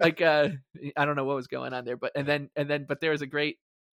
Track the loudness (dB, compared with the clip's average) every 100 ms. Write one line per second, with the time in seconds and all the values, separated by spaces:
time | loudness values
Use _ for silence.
0 | 2 4 4 6 4 0 -10 -14 -8 0
1 | 0 2 0 -2 -4 -6 -6 -6 -6 -6
2 | -4 -2 0 -2 -2 -6 -2 -2 -4 -4
3 | -2 -2 -2 -2 -2 -4 _ _ _